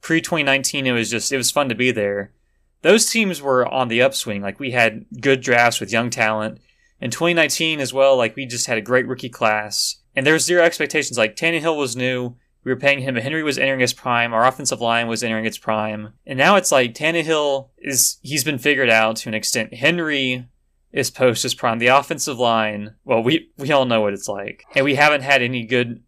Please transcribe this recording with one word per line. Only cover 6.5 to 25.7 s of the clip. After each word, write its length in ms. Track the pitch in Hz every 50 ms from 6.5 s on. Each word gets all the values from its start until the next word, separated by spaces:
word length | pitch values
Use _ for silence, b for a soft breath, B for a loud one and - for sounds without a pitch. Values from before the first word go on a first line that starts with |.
| - - _ _ _ _ _ _ _ _
In 80 | - 127
twenty 240 | 120 - 165 170 175
nineteen 460 | 170 160 147 - - 165 160 160 147
as 120 | 139 117
well, 240 | 123 135 135 139 135
like, 180 | 127 120 110 110
we 100 | 135 135
just 200 | 123 120 120 -
had 120 | - 123 110
a 40 |
great 240 | 104 104 127 127 127
rookie 220 | 127 127 120 - 123
class. 680 | 113 - 120 110 107 107 107 107 - - - - - _ _ _ _
And 100 | 139 131
there 80 | 143 160
was 100 | 160 -
zero 200 | - 175 175 165
expectations. 520 | 170 165 - 156 143 - 156 139 - 123
Like, 200 | 120 110 110 -
Tannehill 400 | - 160 165 170 160 147 165 160 147
was 160 | 143 123 113
new. 380 | 123 123 127 127 127 123 123 123 _ _ _ _ _ _
We 80 | 131
were 80 | 131 127
paying 180 | 139 143 143 139
him, 160 | 127 139 127
but 80 | 117
Henry 220 | 110 139 156 160 156
was 140 | 151 135 131
entering 200 | 131 135 135 131
his 120 | 127 120
prime. 420 | - - - 131 120 120 117 117 117
Our 100 | 110 117
offensive 360 | 131 127 - 143 123 135 117
line 260 | 120 117 117 117 120
was 160 | 117 113 107
entering 220 | 120 117 110 110 110
its 100 | 113 101
prime. 580 | - _ - 110 107 107 110 107 107 107 104 - _ _
And 100 | - 135
now 200 | 127 139 170 202
it's 160 | 196 185 -
like 220 | 151 139 123 120 113
Tannehill 720 | - 151 156 165 170 156 156 160 151 147 143 139 139 135 _ _ _
is, 400 | - 143 135 117 - - - _
he's 220 | _ 123 143 151 123
been 140 | 156 147 127
figured 320 | - 147 147 131 135 120
out 260 | 113 110 110 110 113
to 120 | 110 - 123
an 60 | 110
extent. 380 | 107 107 - - 123 110 -
Henry 720 | - 113 127 151 170 175 165 156 147 139 135 127 127 123 123 123 _ _ _ _ _ _ _ _
is 180 | - 143 127 -
post 340 | - - 131 127 113 - -
his 100 | 127 -
prime. 240 | - - 123 113 117
The 80 | 117
offensive 520 | 123 131 139 135 - - 131 - - 147 113
line, 560 | 123 117 113 113 110 107 107 104 104 107 - _ _
well, 180 | - 123 113
we, 280 | 113 120 156 165 - _ _
we 140 | - 139 131
all 140 | 151 139 131
know 140 | 123 117 110
what 120 | 107 104
it's 160 | 101 98 - -
like. 360 | 101 98 101 107 - _ _ _ -
And 100 | 139 135
we 120 | 143 143
haven't 260 | 135 147 151 151 143
had 200 | 131 139 143 131
any 220 | 123 120 127 123 113
good 380 | 110